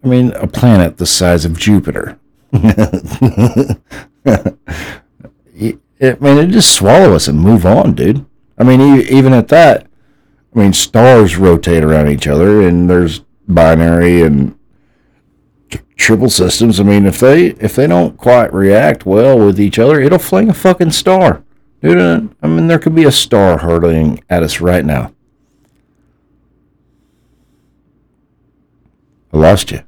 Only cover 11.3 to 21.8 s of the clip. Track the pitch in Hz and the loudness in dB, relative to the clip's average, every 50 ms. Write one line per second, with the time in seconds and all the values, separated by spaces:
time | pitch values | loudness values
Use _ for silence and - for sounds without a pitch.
11.3 | 80 87 95 92 85 80 - 90 85 82 78 78 78 78 76 73 73 67 - 76 | 0 0 2 2 2 2 0 -2 -2 0 0 0 0 0 0 0 -2 -4 -4 -4
12.3 | 71 73 87 101 104 107 98 87 87 87 87 87 90 90 90 80 73 - _ _ | -2 0 2 2 2 2 2 2 0 0 0 0 0 0 0 -2 -6 -10 _ _
13.3 | _ _ _ - 90 85 82 80 82 80 82 82 85 85 87 87 87 87 82 78 | _ _ _ -4 0 2 2 2 2 2 0 0 0 0 2 2 2 2 2 0
14.3 | 73 69 69 - - _ _ _ _ _ _ _ _ _ _ _ _ _ _ _ | 0 -2 -2 -4 -8 _ _ _ _ _ _ _ _ _ _ _ _ _ _ _
15.3 | _ _ _ _ _ _ _ _ - - _ _ _ - - - 113 107 120 131 | _ _ _ _ _ _ _ _ -18 -18 _ _ _ -8 -2 -2 -2 0 0 -2
16.3 | - - 92 90 - - 113 117 107 92 101 101 101 101 101 98 - - 120 131 | -2 -2 -2 -2 -2 -2 -2 0 0 0 0 2 2 2 0 0 -2 0 2 2
17.3 | 139 165 175 170 - - 107 101 - - 135 156 - 87 87 76 - - - 123 | 4 2 2 0 -2 -6 -8 -6 -2 -2 -2 0 0 0 -2 -2 -6 -6 0 2
18.3 | 123 123 113 - - 95 98 98 101 107 - 156 113 - - 95 95 104 120 135 | 2 2 2 0 -2 -2 0 2 2 2 2 0 -2 -4 -4 -2 0 2 2 2
19.3 | 135 120 107 101 92 95 101 101 - - 113 131 156 151 131 143 180 175 - - | 2 4 2 2 2 0 -2 -2 0 0 0 2 2 2 0 0 0 -2 -2 -2
20.3 | - 190 220 226 175 - - 190 180 - 175 160 156 - - 185 185 190 185 147 | -2 -2 0 -2 -2 -2 0 -2 0 0 -2 -4 -4 -4 -2 -2 0 2 2 0
21.3 | - - - _ _ _ _ _ _ _ | 0 -2 -10 _ _ _ _ _ _ _